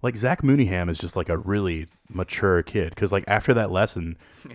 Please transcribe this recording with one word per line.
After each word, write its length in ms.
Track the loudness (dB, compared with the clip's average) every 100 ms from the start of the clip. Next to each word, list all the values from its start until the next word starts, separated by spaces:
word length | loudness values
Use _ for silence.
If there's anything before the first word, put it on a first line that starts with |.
like, 160 | -4 -2
Zach 240 | -2 2
Mooneyham 480 | 4 4 4 2 -2
is 80 | -2
just, 180 | -4 -6
like, 140 | -2
a 80 | -2
really 500 | 0 -2 0 -4 -8 _ _
mature 520 | -8 -6 0 2 2
kid? 320 | 2 -2 -4 -2
'Cause, 160 | 0
like, 120 | 0 0
after 260 | 0 4
that 180 | 2 2
lesson, 460 | 0 0 -2 -8 -10 -16 -20 -20